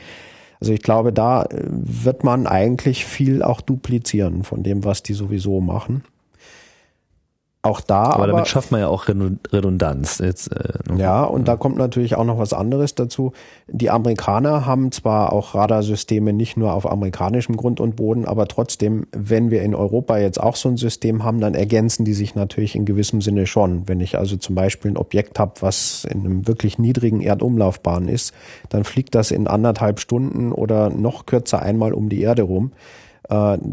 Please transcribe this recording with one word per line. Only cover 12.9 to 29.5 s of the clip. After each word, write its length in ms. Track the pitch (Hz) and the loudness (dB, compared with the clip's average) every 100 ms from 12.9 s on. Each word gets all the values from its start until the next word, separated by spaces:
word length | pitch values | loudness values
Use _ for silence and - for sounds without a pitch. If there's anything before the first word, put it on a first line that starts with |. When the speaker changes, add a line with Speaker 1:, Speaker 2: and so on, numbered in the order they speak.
Speaker 1:
dazu. 380 | - 123 - 131 - - - - | -2 -4 -2 -4 -6 -16 -20 -12
Die 240 | - 120 | -2 0
Amerikaner 760 | 117 113 110 - 101 143 151 127 | 2 2 0 0 2 2 2 2
haben 260 | 131 131 | 2 0
zwar 400 | - 113 107 101 | 0 0 2 2
auch 240 | 104 - - | 0 0 0
Radarsysteme 760 | 107 110 104 104 - 107 107 | 2 2 2 -2 0 0 2
nicht 240 | 104 113 - | 0 -2 0
nur 160 | 110 | 0
auf 140 | 95 - | 0 -2
amerikanischem 680 | 104 95 92 95 120 117 113 | -4 -4 -2 -2 0 -2 -2
Grund 240 | 120 120 | -2 0
und 160 | 117 110 | -2 -2
Boden, 280 | 110 120 | -2 -2
aber 220 | 113 107 104 | -2 -2 0
trotzdem, 640 | - 117 - 107 110 - | -2 -2 -2 0 0 -4
wenn 400 | - 104 113 117 | -8 0 2 4
wir 120 | 110 | 2
in 120 | 101 | 0
Europa 420 | 104 98 113 - 110 | 0 0 0 0 2
jetzt 220 | 101 92 | 2 2
auch 140 | 110 | 0
so 140 | - 135 | 0 -2
ein 80 | 120 | 0
System 480 | 120 - 117 110 | -2 -2 -2 0
haben, 160 | 110 113 | 0 0
dann 140 | 107 | 0
ergänzen 500 | 82 104 113 113 - | 0 2 2 2 2
die 80 | 110 | 0
sich 220 | 101 104 104 | 0 -2 -2
natürlich 400 | 101 - 107 107 | -4 -2 -2 0
in 80 | |
gewissem 360 | 104 101 101 110 | 0 0 0 0
Sinne 280 | 101 101 92 | 0 0 2
schon. 400 | - 95 87 92 | 2 2 2 -2
Wenn 100 | 92 | -2
ich 180 | 90 - | -2 -2
also 200 | 98 98 | -2 -4
zum 180 | - | -4
Beispiel 380 | 92 95 - 104 | 0 0 0 -4
ein 40 | - | -2
Objekt 440 | - 101 - - | 0 0 -2 -2
hab, 200 | 104 - | -2 -2
was 440 | 95 - - - - | -2 -2 -4 -6 -6
in 120 | - | -4
einem 260 | 95 95 98 | -2 0 0
wirklich 320 | 113 107 - | 0 0 0
niedrigen 420 | 117 123 117 107 | 2 2 2 2
Erdumlaufbahn 840 | 98 101 120 117 98 92 - 87 90 | 0 0 2 2 2 0 -2 0 0
ist, 260 | 123 - - - - - | -2 -4 -10 -20 -20 -4
dann 160 | 107 | -2
fliegt 320 | 107 - 131 117 | -2 -2 0 2
das 160 | 107 | 2
in 160 | - | 0
anderthalb 500 | 104 | 0